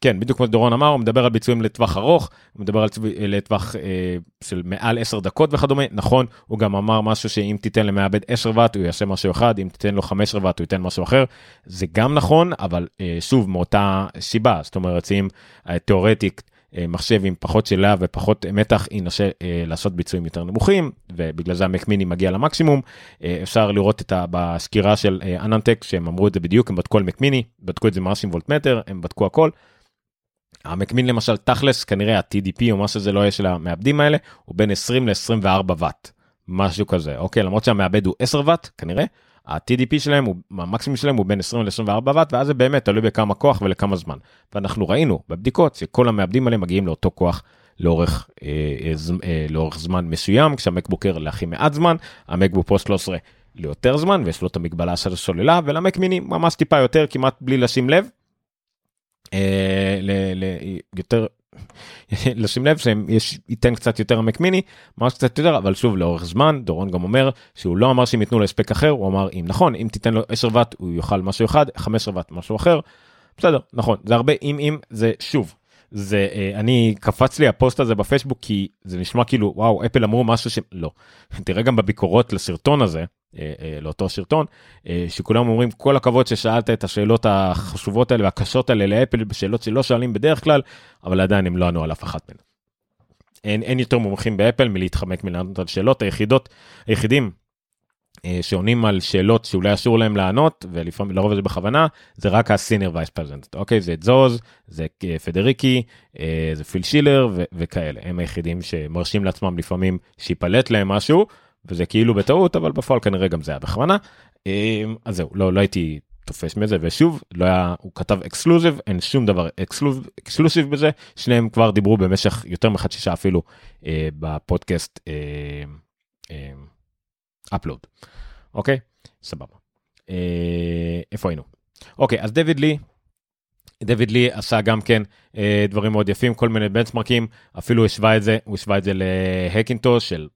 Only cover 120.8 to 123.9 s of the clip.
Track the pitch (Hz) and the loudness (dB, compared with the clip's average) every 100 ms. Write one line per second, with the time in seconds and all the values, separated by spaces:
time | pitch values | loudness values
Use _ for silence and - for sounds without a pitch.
120.8 | 151 - - - - 120 113 113 113 101 | 0 0 -10 -6 0 2 2 2 2 4
121.8 | 101 110 92 95 101 110 - 87 117 101 | 4 4 2 2 0 -2 -8 -2 0 0
122.8 | 95 - 98 82 95 87 - _ - - | -4 -6 -4 -2 0 0 -2 _ -20 -14
123.8 | 78 | -8